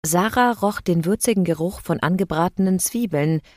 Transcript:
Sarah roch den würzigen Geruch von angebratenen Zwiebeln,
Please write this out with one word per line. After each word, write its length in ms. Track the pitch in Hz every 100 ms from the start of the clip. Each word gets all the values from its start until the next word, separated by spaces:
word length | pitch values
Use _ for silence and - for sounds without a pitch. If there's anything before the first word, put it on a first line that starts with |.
| 156
Sarah 460 | 175 214 254 247
roch 280 | 226 196 -
den 240 | - 170
würzigen 380 | 165 214 - 202
Geruch 380 | 170 156 170 202
von 180 | - 165
angebratenen 800 | 147 185 190 156 175 - 190 185
Zwiebeln, 640 | - 233 233 156 151 160 -